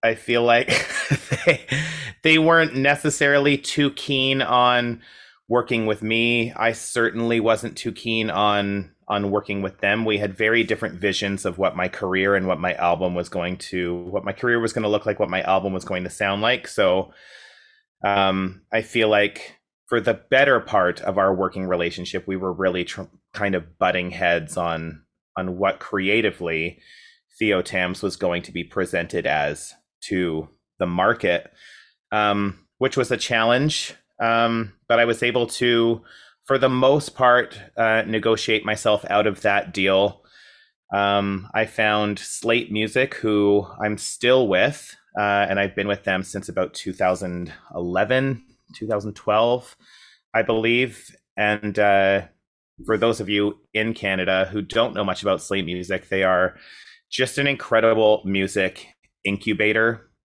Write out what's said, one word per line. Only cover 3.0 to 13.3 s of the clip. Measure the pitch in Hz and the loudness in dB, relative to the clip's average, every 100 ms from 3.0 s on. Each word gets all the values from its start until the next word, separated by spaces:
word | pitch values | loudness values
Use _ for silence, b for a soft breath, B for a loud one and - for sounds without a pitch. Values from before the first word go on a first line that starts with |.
| 156 139 143 143 143 139 | 0 0 2 4 4 0
too | - - 143 | -2 0 0
keen | 139 - 139 131 135 | 0 -4 -2 0 0
on | 120 123 123 123 120 113 B B B B _ | 2 4 4 4 0 -6 B B B B _
working | 120 120 117 110 | 0 0 -2 0
with | 104 | -2
me. | 107 113 117 120 117 | 0 0 2 0 -2
I | - 113 | -2 -2
certainly | 113 - - 113 117 117 117 | -2 -6 -2 -2 0 0 0
wasn't | 110 110 117 - | 2 0 -2 -8
too | 120 | -10
keen | 110 117 113 110 | -8 -4 -4 -2
on, | 90 104 104 101 101 95 _ - | 0 2 2 0 -2 -6 _ -6
on | 104 101 | -4 0
working | 101 - 101 | -2 -4 -6
with | 95 - | -6 -2
them. | 101 107 110 | 0 0 0
We | 104 | 0
had | 101 | -2
very | 92 110 117 | -2 0 2
different | 107 107 104 87 | 0 -2 -4 -4
visions | 101 95 101 98 101 | -2 -2 -4 -4 -4
of | 87 | -2
what | 95 90 | -2 0
my | 90 | -6
career | - 95 95 95 98 | -4 -2 0 2 2
and | 92 | 0
what | 85 | -2
my | 90 - | -2 0
album | 87 85 90 87 | 0 0 0 -2
was | |
going | 87 | -6